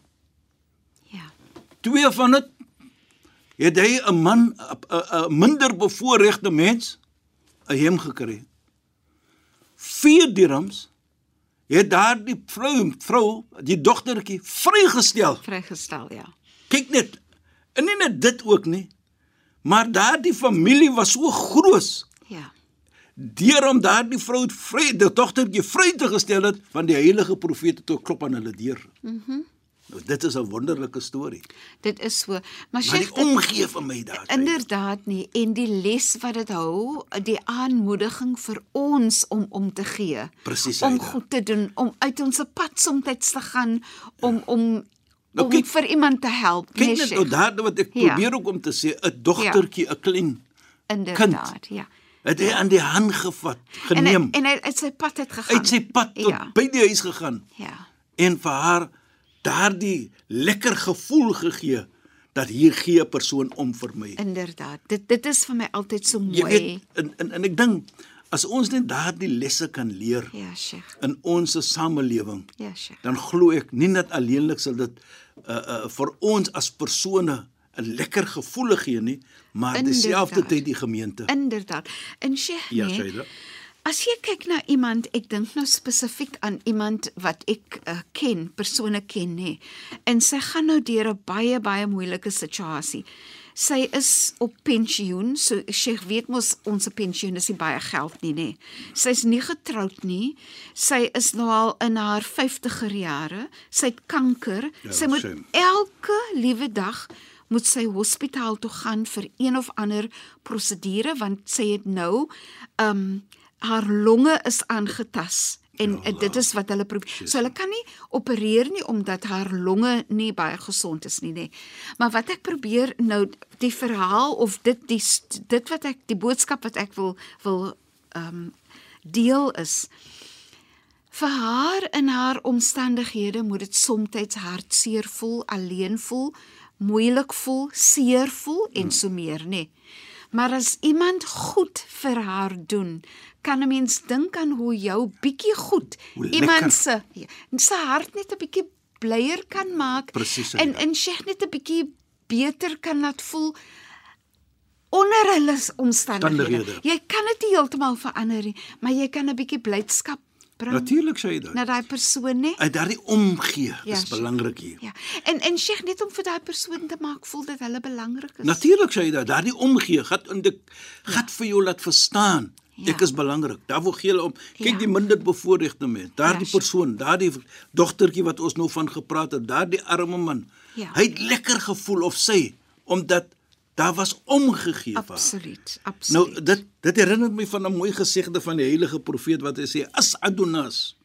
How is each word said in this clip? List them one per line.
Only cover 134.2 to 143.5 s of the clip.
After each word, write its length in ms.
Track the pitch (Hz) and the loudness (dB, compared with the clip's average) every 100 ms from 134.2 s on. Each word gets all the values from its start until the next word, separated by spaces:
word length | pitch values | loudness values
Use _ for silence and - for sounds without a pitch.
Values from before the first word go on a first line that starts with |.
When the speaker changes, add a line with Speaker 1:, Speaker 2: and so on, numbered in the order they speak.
| 208 | -6
Speaker 1:
hartseer 720 | 208 175 180 - - 226 220 214 | -8 -10 -12 -4 -2 0 -4 -6
voel, 380 | - 226 233 - | -8 -6 -6 -6
alleen 520 | 202 180 185 185 226 | -6 -6 -4 -4 -4
voel, 340 | - 247 277 - - - - _ | -4 -6 -6 -8 -20 -20 -20 _
moeilik 560 | 202 214 233 254 269 | 0 2 4 2 0
voel, 380 | - 262 262 285 | -6 -4 -4 -4
seer 560 | - - 294 247 254 269 | 4 6 6 6 4 2
voel 400 | - 285 339 427 | -4 -6 -4 -2
en 100 | 196 | -4
Speaker 2:
Hmm. 80 | 185 | -2
Speaker 1:
so 180 | - 196 | -2 -2
meer, 300 | 180 160 156 165 | -6 -6 -8 -6
nê. 220 | 190 156 _ - - - - - | -6 -8 _ -20 -20 -20 -20 -6
Maar 220 | 233 247 | -2 0
as 240 | 262 240 - | 0 -2 0
iemand 440 | 302 311 349 370 | 0 2 2 0
goed 600 | - - - 403 349 - - | -6 -8 -2 0 0 -4 -16
vir 340 | - 269 240 | -8 -4 -2
haar 320 | 202 190 196 180 156 | -2 -4 -4 -6 -6
doen, 360 | 208 180 165 - - - _ | -4 -4 -8 -14 -20 -20 _
kan 220 | - | -4